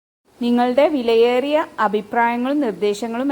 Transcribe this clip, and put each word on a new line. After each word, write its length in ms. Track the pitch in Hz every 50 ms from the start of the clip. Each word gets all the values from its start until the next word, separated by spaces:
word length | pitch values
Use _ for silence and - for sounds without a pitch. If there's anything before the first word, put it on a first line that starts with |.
| _ _ _ _ _ _ _ - 240
നിങ്ങളുടെ 400 | 240 240 240 247 247 247 277 285 339 302
വിലയേറിയ 640 | 262 233 233 233 226 233 240 247 254 269 285 294 311 330 - - - 220
അഭിപ്രായങ്ങളും 760 | 208 202 214 202 - 240 233 233 233 240 240 247 262 294 302 277
നിർദ്ദേശങ്ങളും 640 | 226 190 175 208 208 202 202 240 226 233 240 269 285